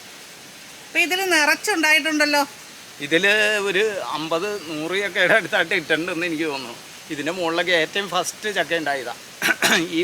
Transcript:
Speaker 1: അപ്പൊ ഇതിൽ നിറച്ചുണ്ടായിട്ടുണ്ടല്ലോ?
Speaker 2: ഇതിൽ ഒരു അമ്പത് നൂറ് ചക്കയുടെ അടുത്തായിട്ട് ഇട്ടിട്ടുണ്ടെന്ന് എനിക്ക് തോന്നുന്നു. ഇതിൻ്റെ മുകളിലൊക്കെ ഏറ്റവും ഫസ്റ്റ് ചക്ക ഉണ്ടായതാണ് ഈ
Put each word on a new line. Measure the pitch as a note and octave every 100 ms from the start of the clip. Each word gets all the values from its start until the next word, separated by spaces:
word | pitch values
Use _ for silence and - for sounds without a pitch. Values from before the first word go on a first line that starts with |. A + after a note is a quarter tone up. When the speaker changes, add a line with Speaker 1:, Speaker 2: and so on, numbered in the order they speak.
| - - - - - - - - -
Speaker 1:
അപ്പൊ | D#4+ E4+
ഇതിൽ | F#4 F#4+
നിറച്ചുണ്ടായിട്ടുണ്ടല്ലോ? | E4 D4 D#4+ - F#4+ D#4 D#4 D4+ D4+ D4 D4 C#4 - - - - - C#3+
Speaker 2:
ഇതിൽ | E3 G3 G#3+ G#3+ G#3+ G3
ഒരു | F#3 A3 G3 A#2+ D3
അമ്പത് | D#3+ E3 G3+ G#3 D#3
നൂറ് | D#3 D#3 F#3
ചക്കയുടെ | G3+ F#3 F3+ G#3+
അടുത്തായിട്ട് | F3 G3+ E3 F3
ഇട്ടിട്ടുണ്ടെന്ന് | D3 D#3 F3 E3+ F3
എനിക്ക് | D#3 D#3+
തോന്നുന്നു. | C#3 B2 A#2 - - - D3+
ഇതിൻ്റെ | C#3+ F#3+
മുകളിലൊക്കെ | E3+ E3 F3 F3
ഏറ്റവും | D#3 G3+ G3+
ഫസ്റ്റ് | F3 E3 - G#3+ G3
ചക്ക | D#3 E3
ഉണ്ടായതാണ് | D3 C#3 A#2+ A#2+ - - - - - G#3 E3
ഈ | D#3+